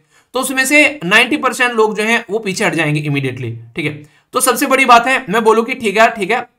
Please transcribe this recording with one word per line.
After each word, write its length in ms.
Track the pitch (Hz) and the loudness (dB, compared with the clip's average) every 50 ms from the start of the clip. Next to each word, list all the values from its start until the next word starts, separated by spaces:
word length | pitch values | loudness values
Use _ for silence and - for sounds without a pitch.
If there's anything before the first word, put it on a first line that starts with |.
| _ _ _ _ _ _ - | _ _ _ _ _ _ -6
तो 40 | 247 | -6
उसमें 260 | 262 226 269 262 262 | -4 -2 -2 -2 0
से 340 | 262 294 302 294 262 - - 160 | 2 4 4 4 4 0 -4 -2
नाइंटी 320 | 175 202 226 247 240 269 294 | 0 2 2 2 2 0 -2
परसेंट 320 | 269 247 233 - 254 247 240 | -2 -2 -2 0 -2 0 2
लोग 240 | 226 220 214 202 196 | 2 0 0 0 -2
जो 60 | 214 | -2
हैं 200 | 220 233 226 226 - | 0 0 -2 -2 -4
वो 100 | 185 220 | -6 -6
पीछे 260 | 220 202 180 - 214 | -4 -6 -4 -2 -2
हट 100 | 180 - | -2 0
जाएंगे 260 | 156 165 147 151 156 | 0 0 0 0 -2
इमीडिएटली, 560 | 147 151 143 143 135 131 117 113 127 113 113 - - - _ | -2 -2 -2 -2 -2 -4 -6 -6 -8 -10 -10 -12 -14 -14 _
ठीक 100 | - 156 | -8 -6
है। 320 | 151 151 151 - - _ _ _ _ - | -6 -8 -8 -14 -20 _ _ _ _ -4
तो 60 | 247 | -2
सबसे 260 | 247 262 233 - 294 269 | 0 0 0 0 0 0
बड़ी 180 | 262 262 269 | 2 2 4
बात 220 | 247 247 233 233 262 | 6 6 6 6 4
है, 180 | 269 240 - - | 0 -2 -2 -2
मैं 140 | 185 226 226 | -2 2 2
बोलूं 200 | 220 220 220 226 | 4 4 4 2
कि 100 | 269 254 | 0 -4
ठीक 220 | - 226 214 185 214 | -4 -4 -2 2 2
है, 120 | 220 247 | 2 2
ठीक 200 | 233 220 202 175 | 2 -2 -4 -2
है, 80 | 220 247 233 - _ | -2 -4 -4 -8 _